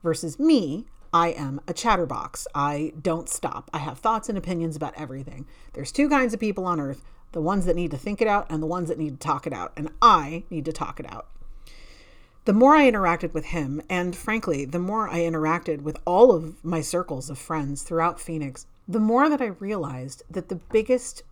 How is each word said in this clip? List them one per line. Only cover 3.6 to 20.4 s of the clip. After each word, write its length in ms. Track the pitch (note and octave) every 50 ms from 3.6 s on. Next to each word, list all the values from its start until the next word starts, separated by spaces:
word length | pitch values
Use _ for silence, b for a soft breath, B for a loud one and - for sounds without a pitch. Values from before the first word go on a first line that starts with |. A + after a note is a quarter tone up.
| - - -
I 60 | D#3
have 200 | C#3 D3+ B2 -
thoughts 300 | - A3+ A3+ A3 A3 -
and 100 | G#3 G3
opinions 380 | - E3+ F#3 E3+ E3 E3 D3+
about 180 | D3+ D#3 C#3+ -
everything. 500 | - - B2+ C3 C3+ C3+ C3+ B2 C3 C#3 b b b b b b
There's 180 | - - -
two 180 | - - C#4+ C#4+
kinds 260 | D4 C#4 B3+ A#3+ G#3+
of 60 | A3
people 260 | A3+ G#3+ F#3+ G3 F#3
on 120 | F#3 F3 D#3+
earth, 240 | C#3+ C#3 C#3 - b b b b b b -
the 80 | E3+
ones 240 | D#3 E3 G3 G3 F3
that 120 | F3+ E3
need 140 | F3 F3 D#3+ -
to 40 |
think 240 | C3+ - G#3 G#3 -
it 80 | A3+ A3
out 180 | G3+ G3+ G#3 -
and 120 | D#3+ D3+ D#3
the 40 |
ones 220 | D#3 E3+ F3+ F3 D#3+
that 100 | D#3+ D3
need 220 | D#3 D3+ C3 C#3
to 60 | -
talk 200 | - D#3 - -
it 60 | E3 C#3
out. 200 | G2 F2 - -
And 140 | - G3 - - - A3+
I 420 | A#3 G#3 E3+ D3 C#3 D#3+ E3+ G#3 -
need 160 | F#3 D#3+ C#3
to 60 | D#3+ D3
talk 280 | - D#3 - - -
it 100 | D3 -
out. 180 | - - - - - - - - - b b b b b b b b b b b b b b b b b -
The 80 | - G3
more 220 | G#3+ B3 C#4 D4+
I 160 | D#4 D4 C4
interacted 420 | A3+ G#3 F#3+ F3 E3+ E3 - D#3+ -
with 120 | D#3 -
him, 360 | - - E3+ D3+ C3 C#3 D3+ - -
and 240 | F#3+ F3+ F3+ F3+ F3
frankly, 500 | - - - A3 A3+ G#3+ - D#3+ C#3 C#3
the 120 | C3+ D#3+ F3
more 300 | F3+ F#3 G#3 A3 G#3+ F#3+
I 120 | - E3+
interacted 640 | E3+ E3 E3 D#3+ D#3 D#3 E3 F3 - - D#3+ C#3+ C#3+
with 160 | D3+ D3+ - -
all 260 | - F3 F#3+ A#3 C4
of 320 | G#3 E3 D#3+ D#3 - - -
my 160 | E3 F3 D#3+
circles 480 | D3 - - F3 F3+ - D3+ C3 C3 -
of 100 | D3+ B2+
friends 440 | - - E3 D#3 C#3+ C#3 C#3+ C3+ -
throughout 380 | - E3+ E3 E3 F3 E3+ -
Phoenix, 460 | - - E3 D#3 D3 C#3 B2+ - - - - _ _
the 140 | - F3 A3+
more 280 | G#3+ G#3+ A#3 B3 C#4 D#4
that 140 | D4+ C#4 C4
I 40 |
realized 760 | A3 F#3 - G3+ G3 G#3+ G3 D#3+ C3 C3 B2+ B2+ C#3 - - - -
that 180 | - F#3+